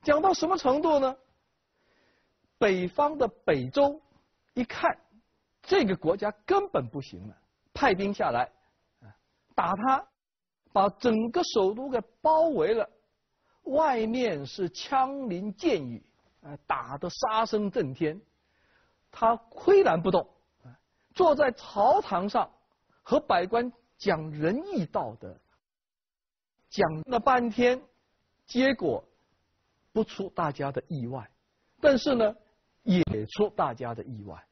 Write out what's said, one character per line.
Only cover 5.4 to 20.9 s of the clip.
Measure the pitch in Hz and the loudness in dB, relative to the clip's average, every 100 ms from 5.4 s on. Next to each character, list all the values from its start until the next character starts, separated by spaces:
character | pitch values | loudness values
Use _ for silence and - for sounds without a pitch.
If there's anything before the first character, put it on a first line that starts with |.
| _ _ | _ _
这 | - 381 | 0 2
个 | 226 185 | 2 0
国 | 156 202 | 0 -2
家 | 208 - - | -4 -8 0
根 | 392 392 | 0 2
本 | - 123 | -4 -4
不 | 143 | -10
行 | 131 87 104 | -12 -16 -18
了， | - _ _ _ | -20 _ _ _
派 | - 277 185 | 0 0 2
兵 | 202 | -2
下 | 202 165 | -2 -2
来， | 120 123 _ _ _ _ _ 107 _ _ _ _ - | 0 -2 _ _ _ _ _ -20 _ _ _ _ -4
打 | 175 | -2
他， | 190 247 269 - _ _ _ _ _ _ | -2 0 0 -2 _ _ _ _ _ _
把 | 202 196 | 2 2
整 | - 247 220 226 | 2 0 0 0
个 | 349 | -2
首 | 339 226 190 | 0 2 0
都 | 214 269 | 0 -4
给 | 254 - _ | -6 -6 _
包 | 311 320 | 2 4
围 | 330 247 160 226 | 4 2 0 0
了， | 202 _ _ _ _ _ _ _ | -2 _ _ _ _ _ _ _
外 | - 269 311 247 220 | -2 0 2 2 -2
面 | 247 240 156 135 | -2 -2 -4 -8
是 | - 180 | -6 -8
枪 | - - 277 262 277 254 | -6 -4 0 0 -4 -6
林 | 175 208 190 | -6 -8 -4
箭 | 349 202 | -2 -2
雨， | 131 117 _ _ _ _ | -4 -12 _ _ _ _
啊， | 147 147 _ | -20 -20 _
打 | 139 120 139 | -6 -6 -10
得 | 175 | -10
杀 | - 247 220 226 | -6 -2 -2 -2
声 | 214 202 | -2 -2
震 | 233 151 135 | -4 -4 -2
天。 | 156 175 _ _ _ _ _ _ _ _ _ | -4 -4 _ _ _ _ _ _ _ _ _
他 | - 226 233 | 0 2 0
岿 | _ - - 392 | _ -2 6 6
然 | 311 170 | 6 2
不 | 180 | 2
动， | 180 - _ _ _ 123 - _ | 0 -2 _ _ _ -20 -20 _